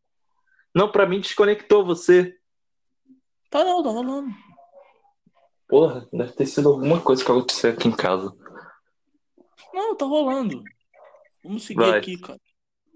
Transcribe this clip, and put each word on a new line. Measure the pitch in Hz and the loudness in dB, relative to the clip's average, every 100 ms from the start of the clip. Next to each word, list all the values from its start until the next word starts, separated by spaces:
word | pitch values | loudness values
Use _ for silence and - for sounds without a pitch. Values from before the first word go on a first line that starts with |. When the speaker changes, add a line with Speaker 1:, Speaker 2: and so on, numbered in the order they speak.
| _ _ _ _ _ _ _ | _ _ _ _ _ _ _
Speaker 1:
Não, | 165 208 | 0 2
pra | 208 190 | 4 2
mim | 190 | 0
desconectou | 190 - 208 208 - 208 | -6 0 2 2 2 2
você. | 180 170 - 180 180 - _ _ _ _ _ _ _ _ _ _ _ | 2 -2 4 4 4 -8 _ _ _ _ _ _ _ _ _ _ _
Speaker 2:
Tá | - | -2
não, | 370 359 | 0 0
tá | 294 | -2
rolando. | 220 254 277 277 202 _ _ _ - _ _ _ _ _ _ _ _ _ | -4 -6 -8 -10 -14 _ _ _ -20 _ _ _ _ _ _ _ _ _
Speaker 1:
Porra, | 135 156 127 120 | 4 4 0 -12
deve | - 120 | -8 -8
ter | - 135 | -4 -4
sido | - 143 | 2 2
alguma | 139 135 170 | 2 2 0
coisa | - 131 | 2 0
que | 127 | 2
aconteceu | 123 127 - 120 | 0 0 -2 -2
aqui | 117 117 | 0 -2
em | 110 | -2
casa. | 92 92 98 - - - - _ _ _ _ _ _ _ _ _ _ | -2 -2 -6 -14 -20 -20 -20 _ _ _ _ _ _ _ _ _ _
Speaker 2:
Não, | 359 440 415 | -8 -6 -4
tá | |
rolando. | 269 302 277 269 233 127 107 _ _ _ - _ _ _ | -2 -2 -2 -2 -6 -8 -16 _ _ _ -20 _ _ _
Vamos | 156 214 | -14 -14
seguir | - 208 | -10 0
Speaker 1:
Vai. | 226 107 | 0 0
Speaker 2:
aqui, | 139 180 | -4 -14
cara. | 180 - _ _ _ _ _ | -16 -20 _ _ _ _ _